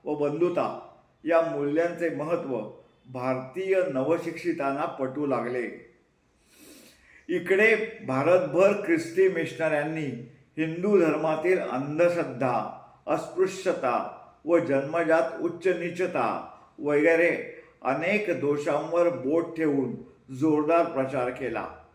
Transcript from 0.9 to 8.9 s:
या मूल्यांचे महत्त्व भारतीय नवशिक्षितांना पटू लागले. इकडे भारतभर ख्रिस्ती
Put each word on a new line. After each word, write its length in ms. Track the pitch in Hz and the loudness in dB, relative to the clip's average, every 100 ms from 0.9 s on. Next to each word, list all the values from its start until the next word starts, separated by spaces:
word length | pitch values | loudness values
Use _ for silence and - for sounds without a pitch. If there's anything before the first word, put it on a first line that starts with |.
| - _ _ | -20 _ _
या 160 | 151 165 | 2 2
मूल्यांचे 680 | 160 143 143 156 170 - 165 | 2 -2 0 0 0 -2 -4
महत्त्व 500 | 139 156 165 139 117 107 - _ _ 131 | -4 -4 -4 -2 -6 -6 -16 _ _ -14
भारतीय 680 | 127 127 127 131 185 190 190 - | -6 -2 -4 -4 -8 0 0 2
नवशिक्षितांना 920 | 131 135 165 170 - 175 156 139 139 | -2 0 0 -2 -6 -6 -2 -4 -2
पटू 420 | 165 - 131 147 147 | -6 -4 -6 -4 -2
लागले. 420 | 120 117 123 113 - - _ _ _ _ _ _ _ - - - _ _ - - | -2 -2 -4 -6 -10 -20 _ _ _ _ _ _ _ -20 -20 -20 _ _ -20 -4
इकडे 460 | 180 175 190 220 214 - - 127 | -4 2 4 6 4 0 -8 -4
भारतभर 680 | 131 151 180 156 160 196 202 | 0 4 4 4 4 4 4
ख्रिस्ती 440 | 160 | 0